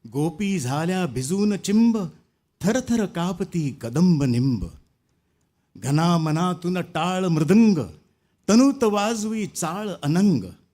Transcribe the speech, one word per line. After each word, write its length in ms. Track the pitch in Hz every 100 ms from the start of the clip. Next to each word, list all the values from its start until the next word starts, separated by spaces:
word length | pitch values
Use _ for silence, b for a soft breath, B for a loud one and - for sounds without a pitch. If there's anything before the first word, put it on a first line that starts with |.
| 117
गोपी 520 | 131 156 156 202 185
झाल्या 460 | 123 143 170 185 175
भिजून 500 | 120 131 196 208 196
चिंब, 420 | 190 208 233 226 170 - _ _ _ _
थरथर 460 | 175 254 254 233 190
कापती 720 | 170 175 180 180 170 147 110
कदंब 440 | 113 131 180 160
निंब. 400 | 139 120 135 113 87 - _ _ _ _ _ _ _ _ _ -
घना 420 | 113 147 170 170
मनातून 560 | 156 156 180 175 175 180
टाळ 440 | 165 160 175 185
मृदंग, 540 | 185 156 151 202 220 170 95 - _ _ _ _ -
तनूत 360 | 220 269 277
वाजवी 640 | 226 202 208 226 214 220 185
चाळ 420 | - 165 185 214 175
अनंग. 420 | 143 170 202 139 92 - _